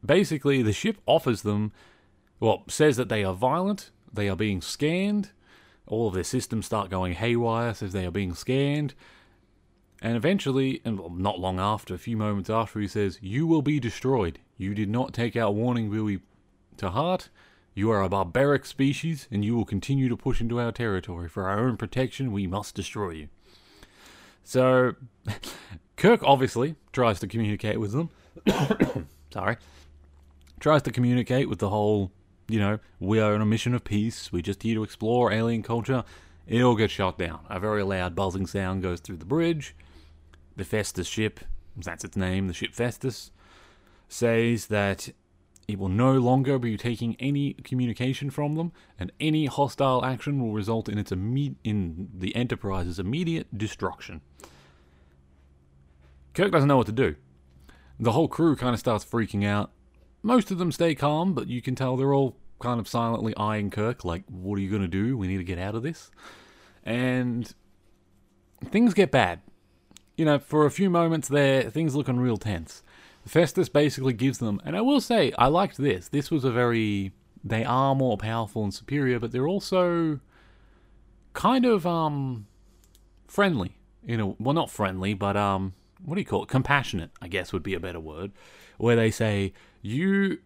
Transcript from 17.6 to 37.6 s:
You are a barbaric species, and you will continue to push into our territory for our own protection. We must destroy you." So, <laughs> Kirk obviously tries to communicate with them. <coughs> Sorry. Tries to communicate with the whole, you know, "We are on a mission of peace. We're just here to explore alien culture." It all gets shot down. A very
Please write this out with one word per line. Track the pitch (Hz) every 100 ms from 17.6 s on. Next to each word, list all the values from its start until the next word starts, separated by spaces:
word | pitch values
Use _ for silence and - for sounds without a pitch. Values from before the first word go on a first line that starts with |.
| _
You | 98 110
are | 104
a | 95
barbaric | 98 90 123 143 139 -
species, | - 135 139 165 151 -
and | 104
you | 104
will | 117
continue | 101 98 - 135 127
to | 113
push | 135 120
into | 117 120
our | 117
territory | 113 117 95 90 85 85
for | 104 92
our | 101
own | 127 107
protection. | - 127 131 - 131
We | 101 92
must | 98 -
destroy | - 92 110 95
you." | 80 73 - _ - _ - - _ - - - _
So, | - 127 127 127 127 - 127 _ -
<laughs> | - - - - 87 _ -
Kirk | 190 233
obviously | - 135 131 117 143 156 _
tries | - 120 98
to | 95
communicate | 113 107 107 107 107
with | 104
them. | 127 165 - _ - -
<coughs> | - 139 214 - - - - -
Sorry. | 101 98 117 - - - - - - - - - -
Tries | 151 156
to | 135
communicate | 123 123 123 - 127 -
with | -
the | 101
whole, | 107 104 107 92 - _ _ -
you | 110
know, | 101 107 - -
"We | 92 110
are | 107
on | 104
a | 107
mission | 110 120
of | 123
peace. | - 104 113 - -
We're | 87
just | 92 98
here | 113
to | 110
explore | 107 - 110 123 117
alien | 107 117 113
culture." | - 117 110 127 - - - - -
It | 117
all | 123 110
gets | 107
shot | - 95 -
down. | 85 80 -
A |
very | 95